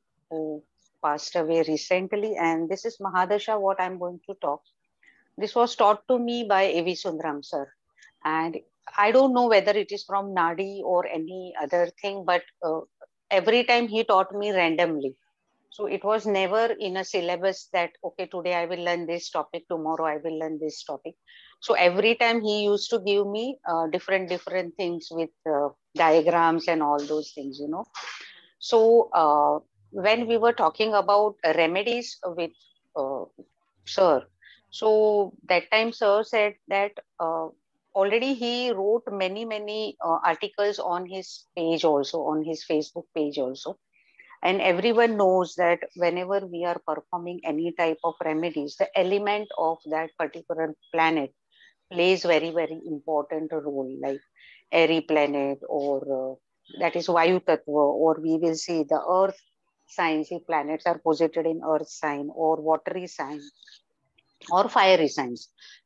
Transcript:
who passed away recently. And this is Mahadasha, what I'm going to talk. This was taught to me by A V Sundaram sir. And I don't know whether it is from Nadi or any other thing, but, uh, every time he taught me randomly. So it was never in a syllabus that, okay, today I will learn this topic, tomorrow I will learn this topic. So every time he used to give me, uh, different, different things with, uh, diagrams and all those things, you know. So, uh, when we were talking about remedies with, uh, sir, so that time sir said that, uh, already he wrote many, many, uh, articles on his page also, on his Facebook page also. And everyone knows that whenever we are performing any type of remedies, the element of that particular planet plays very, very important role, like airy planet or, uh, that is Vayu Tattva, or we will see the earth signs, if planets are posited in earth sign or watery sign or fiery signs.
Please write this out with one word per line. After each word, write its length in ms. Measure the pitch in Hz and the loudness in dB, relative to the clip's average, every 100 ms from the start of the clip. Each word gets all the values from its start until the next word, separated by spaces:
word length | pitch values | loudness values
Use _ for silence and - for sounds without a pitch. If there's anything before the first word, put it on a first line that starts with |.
| _ _ _ | _ _ _
who 320 | 160 156 151 - _ _ _ | -6 -6 -8 -14 _ _ _
passed 320 | 151 147 - 175 | -4 -2 -4 -2
away 280 | 160 165 160 | 0 2 2
recently. 680 | 151 - 185 185 208 214 202 | -2 0 -2 0 -4 -4 -2
And 340 | 170 165 165 | 0 0 -2
this 160 | 190 226 | -4 -6
is 140 | 233 | -8
Mahadasha, 600 | 196 185 185 208 208 214 | -4 -2 0 0 0 0
what 220 | 196 196 | 0 0
I'm 160 | 185 185 | -4 -4
going 220 | 180 175 - | -8 -10 -14
to 60 | 190 | -8
talk. 260 | 151 147 _ _ _ _ _ _ _ - | -6 -6 _ _ _ _ _ _ _ -8
This 200 | 202 240 | -4 2
was 200 | 240 - | 0 4
taught 320 | 208 208 - | 4 4 0
to 120 | 247 | 0
me 240 | 240 240 | 0 -4
by 180 | 220 196 | 2 2
A 220 | 196 165 | 4 2
V 80 | 170 | -2
Sundaram 520 | 175 190 160 165 143 | -4 -6 -6 -6 -6
sir. 240 | - 151 135 _ _ _ - _ | -6 -8 -8 _ _ _ -20 _
And 360 | 156 156 165 160 - _ - - | -4 -2 -2 -6 -14 _ -8 2
I 160 | 208 | 4
don't 220 | 247 269 | 6 6
know 140 | 247 240 | 4 6
whether 240 | 214 214 | 6 4
it 200 | 208 202 | 0 -2
is 120 | 202 | -8
from 320 | - 196 196 185 | -6 -6 -2 0
Nadi 460 | 170 170 196 196 | 0 -2 -6 -6
or 260 | - 180 185 | 0 0 0
any 480 | 165 160 185 180 - | -6 -8 -10 -12 -8
other 300 | 143 175 175 - | -2 0 0 -2
thing, 200 | 202 196 | -8 -4
but, 200 | 175 175 - _ | 0 -2 -2 _
uh, 180 | 165 165 - _ - _ _ | -4 -4 -8 _ -20 _ _
every 320 | 196 180 240 | 2 4 2
time 240 | 247 240 233 | 4 2 2
he 160 | 220 | -2
taught 280 | 226 190 190 202 | 4 4 4 -2
me 160 | 208 | -2
randomly. 640 | 190 170 160 170 156 135 - _ _ _ _ _ | 2 2 2 2 0 -6 -8 _ _ _ _ _
So 160 | - 208 | -10 -6
it 160 | 190 | -4
was 240 | 196 220 208 | 0 0 0
never 380 | 196 185 214 233 | 0 0 2 0
in 320 | - 202 185 | -2 -4 -6
a 60 | |
syllabus 640 | 185 196 175 175 190 190 - | -4 -4 -2 -2 -2 -4 -6
that, 180 | 180 170 - | -4 -4 -6
okay, 240 | 185 - 180 | -12 -8 -8
today 260 | 185 175 | -6 -2
I 120 | 175 170 | -2 -2
will 180 | 175 | -4
learn 240 | 175 175 165 | -2 -2 -4
this 240 | 170 - | -6 -6
topic, 360 | 165 151 170 - | -8 -6 -10 -8
tomorrow 360 | 170 156 160 160 | -6 -4 -2 -2
I 120 | 151 | -4
will 200 | 160 156 | -6 -6
learn 220 | 160 156 | -8 -6
this 240 | 156 - | -8 -10
topic. 320 | - 143 160 - _ - - _ | -12 -12 -14 -18 _ -20 -20 _
So 120 | - | -2
every 400 | 208 180 185 220 | 2 4 4 2
time 280 | 233 233 233 | 2 2 2
he 220 | 214 208 208 | 0 0 0
used 260 | 202 - | 0 0
to 80 | 226 | -2
give 260 | 190 202 202 | 0 0 0
me, 320 | 208 247 262 175 | -4 -6 -8 -4
uh, 200 | 165 160 | -2 -2
different, 420 | 180 - 190 180 | -4 -2 -2 -2
different 460 | 175 - 180 175 170 | -6 -4 -6 -6 -6
things 320 | 175 170 - | -6 -6 -8
with, 220 | 165 165 - 160 | -6 -6 -6 -2
uh, 200 | 147 143 - _ - | 0 0 -6 _ 2
diagrams 720 | 165 165 160 170 165 165 165 | 4 6 4 4 4 2 0
and 160 | 160 | 0
all 160 | 147 147 | 0 0
those 320 | 143 151 147 | -2 -4 -6
things, 280 | - 139 135 | -10 -12 -10
you 100 | 147 | -8
know. 160 | 170 226 - - - - - _ _ | -8 -10 -14 -14 -16 -18 -20 _ _
So, 500 | - 226 220 233 226 | 2 6 8 8 6
uh, 460 | 175 156 147 147 151 - _ _ | 4 6 6 4 2 -4 _ _
when 320 | 202 196 226 226 | -2 2 2 2
we 120 | 226 | 2
were 160 | 233 | 2
talking 400 | 233 160 - 220 | 4 0 2 2
about 420 | 208 190 202 214 208 | 2 4 4 4 0
remedies 720 | 165 156 165 185 214 240 240 - 180 | 0 2 2 2 -2 -4 -6 -10 -10
with, 260 | 170 165 - _ _ _ - | -6 -8 -8 _ _ _ -6
uh, 300 | 135 131 90 - - _ _ _ | -6 -6 -10 -16 -20 _ _ _
sir, 420 | - - 185 135 - _ - - _ | -6 2 4 4 0 _ -20 -20 _
so 640 | - 220 214 214 208 190 - - | -2 2 4 4 2 0 -6 0
that 200 | 175 170 | 0 2
time 220 | 220 226 | 0 0
sir 320 | - 214 202 | 0 2 2
said 320 | 214 226 208 208 - | 2 0 0 -2 -4
that, 240 | 196 202 - - - | -2 -2 -6 -20 -6
uh, 300 | 165 160 160 - _ _ _ | -4 -4 -6 -12 _ _ _
already 400 | 202 196 233 262 | 0 2 2 0
he 380 | 254 240 240 247 | -2 -2 -2 -2
wrote 320 | 196 196 233 - | -2 0 0 -2
many, 320 | 202 185 202 | -4 -4 -4
many, 540 | 233 214 208 214 214 - | -6 -6 -6 -6 -6 -6
uh, 160 | 170 165 | -2 2
articles 560 | - 160 202 - 208 202 | 2 0 -4 -2 -2 0
on 260 | - 175 180 | -2 -4 -4
his 380 | 190 185 - _ - | -10 -12 -18 _ -4
page 260 | 165 165 | 0 2
also, 380 | 165 143 135 165 | 4 2 0 -4
on 200 | 147 156 | -2 -2
his 220 | 156 156 | -4 -8
Facebook 400 | - 156 147 170 - | -2 -2 -2 -10 -10
page 240 | 160 147 143 | -4 -4 -2
also. 400 | 127 135 160 196 _ _ _ _ - - | -4 -6 -12 -14 _ _ _ _ -20 -4
And 200 | 175 190 | -2 0
everyone 560 | - 175 226 226 233 214 | 2 2 2 4 4 4
knows 380 | 190 185 175 - | 4 4 0 0
that 240 | 175 170 - 180 | 2 2 -2 -2
whenever 420 | 175 175 180 202 190 | -2 0 -2 -4 -4
we 160 | 170 | -6
are 160 | 175 175 - | -4 -4 -6
performing 540 | 147 - 175 170 175 | -6 -6 -8 -8 -8
any 300 | 165 151 170 | -6 -4 -4
type 260 | 170 165 156 170 | 0 -2 0 -4
of 80 | 156 | -4
remedies, 540 | 165 156 170 156 143 - | -4 -2 -4 -6 -8 -4
the 200 | 190 - | -2 0
element 520 | 185 202 202 208 208 - | 0 0 0 -4 -4 -4
of 200 | 160 165 151 | -2 -4 -6
that 240 | 156 160 - | -6 -6 -6
particular 560 | 151 165 - 160 160 156 _ | -6 -6 -8 -4 -4 -6 _
planet 400 | 165 165 160 139 - _ _ _ _ _ | 0 2 2 -2 -10 _ _ _ _ _
plays 320 | 175 180 185 | 0 2 2
very, 280 | 175 156 165 | 4 2 2
very 280 | 160 156 160 - | -2 -2 -6 -8
important 640 | 147 - 151 147 160 156 | -8 -2 -4 -2 -6 -6
role, 420 | 156 147 139 131 135 | -6 -4 -6 -6 -6
like 200 | 139 139 - _ - - _ | -6 -6 -10 _ -20 -20 _
airy 300 | 165 160 165 | 2 4 2
planet 580 | 151 151 143 143 139 139 - | 2 2 2 0 -2 -4 -6
or, 320 | 151 143 135 139 131 131 | -4 -2 -4 -4 -6 -6
uh, 480 | 131 _ _ _ - | -10 _ _ _ -4
that 160 | 170 170 | -4 -2
is 120 | 170 | 0
Vayu 340 | 170 165 185 | 2 4 2
Tattva, 260 | - 160 - | 2 0 0
or 500 | 147 143 113 160 160 | 2 2 4 2 2
we 160 | 160 160 | 0 0
will 180 | 165 160 | 0 -2
see 280 | - 170 | -4 -2
the 180 | 147 156 - | 0 0 2
earth 320 | 185 196 196 _ _ _ _ _ | 2 2 -2 _ _ _ _ _
signs, 420 | - 165 156 151 | -4 -2 -2 -4
if 160 | 175 - | -8 -2
planets 380 | 160 143 156 175 | -2 -2 -2 -2
are 140 | 170 | 0
posited 460 | 165 156 160 170 160 | 0 2 2 0 -2
in 160 | 165 156 | -2 0
earth 220 | 151 151 | -2 -2
sign 400 | - 156 143 143 | -6 -6 -4 -8
or 220 | - 160 160 | -2 0 0
watery 520 | 156 156 - 185 180 | 0 0 0 -8 -10
sign 340 | - 139 147 147 _ - - _ _ _ _ _ _ - | -10 -10 -10 -14 _ -20 -20 _ _ _ _ _ _ 0
or 200 | 180 226 | 2 4
fiery 400 | 240 190 180 147 | 4 6 6 4
signs. 400 | - 123 120 - _ - - | 0 -6 -8 -14 _ -20 -20